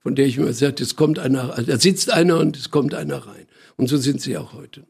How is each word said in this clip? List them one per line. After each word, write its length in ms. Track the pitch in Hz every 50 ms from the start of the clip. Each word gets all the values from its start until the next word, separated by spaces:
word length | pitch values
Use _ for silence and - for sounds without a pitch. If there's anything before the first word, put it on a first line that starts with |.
von 140 | - - 139
der 120 | 135 139
ich 100 | 139 113
immer 160 | 135 156 - 117
sagte, 300 | 113 139 139 135 - 131
es 140 | 113 -
kommt 220 | - 156 151 151 151
einer, 360 | - 131 135 131 123 123 -
also 180 | 120 117 165 143
da 60 | 120
sitzt 340 | - 190 190 - - - -
einer 260 | 160 175 175 165 165
und 200 | 160 151 147 -
es 120 | - -
kommt 220 | - 147 127 - -
einer 240 | - - 147 69
rein. 300 | - - - - - - _ _ _ - - _
Und 120 | - 131 123
so 80 | 147
sind 240 | 143 120 139 143 139
sie 160 | - - 113
auch 160 | - - - -
heute 280 | - - - - -
noch. 60 | - _